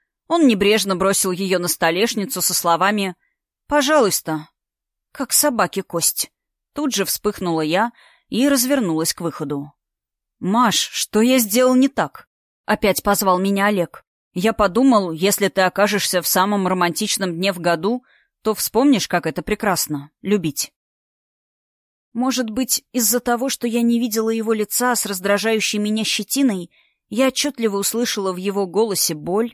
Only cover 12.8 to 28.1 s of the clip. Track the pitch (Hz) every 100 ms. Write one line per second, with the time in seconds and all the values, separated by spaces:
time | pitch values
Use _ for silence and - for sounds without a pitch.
12.8 | 208 185 - 202 196 180 196 196 202 202
13.8 | 170 - _ _ _ - 196 220 202 180
14.8 | 269 226 185 160 185 202 196 190 185 -
15.8 | 202 202 - 185 170 190 190 208 185 185
16.8 | 175 170 208 - 196 165 190 175 175 170
17.8 | 180 247 - _ _ _ - 214 - 214
18.8 | 277 240 - 175 165 156 - 214 214 175
19.8 | - 147 147 _ - 208 160 147 - _
20.8 | _ _ _ _ _ _ _ _ _ _
21.8 | _ _ _ 226 254 240 233 220 262 -
22.8 | - 254 214 240 247 240 262 - 240 233
23.8 | 233 233 240 214 220 226 214 220 214 -
24.8 | 247 233 202 190 190 202 214 220 208 214
25.8 | 208 214 214 - 208 262 277 196 175 _
26.8 | _ _ _ 208 262 254 294 277 226 196
27.8 | 196 226 240